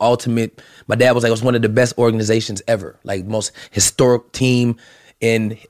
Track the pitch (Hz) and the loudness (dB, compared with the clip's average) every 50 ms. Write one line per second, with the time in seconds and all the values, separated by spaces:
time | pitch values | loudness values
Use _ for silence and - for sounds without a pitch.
0 | 107 120 123 120 - 123 117 117 113 - _ - - - - - - - 110 113 | 0 0 0 0 -2 -4 -2 -2 -4 -6 _ -18 -20 -20 -20 -16 -6 -4 0 2
1 | 123 127 120 120 117 113 113 110 120 127 123 117 117 104 107 127 123 117 - - | 4 4 4 2 2 0 0 0 0 0 0 2 0 2 2 2 0 0 0 0
2 | 117 117 113 110 110 107 110 113 - - 104 95 - - 117 95 90 - - _ | 0 0 2 0 0 0 0 -2 -2 -4 -10 -8 -4 -4 -4 -4 -4 -12 -18 _
3 | - - 101 98 92 101 110 107 101 - _ - - - - 107 - - - - | -10 -8 -8 -8 -8 -6 -6 -6 -6 -8 _ -16 -18 -8 -4 -2 -2 -2 2 2
4 | 131 123 123 117 - _ - - 131 127 123 123 123 120 113 - - - - _ | 2 4 4 2 -2 _ -6 -2 0 2 2 2 0 0 -2 -6 -10 -20 -20 _
5 | _ _ _ - 113 113 113 113 110 107 110 - - - | _ _ _ -4 -2 0 0 0 -2 -4 -8 -10 -14 -10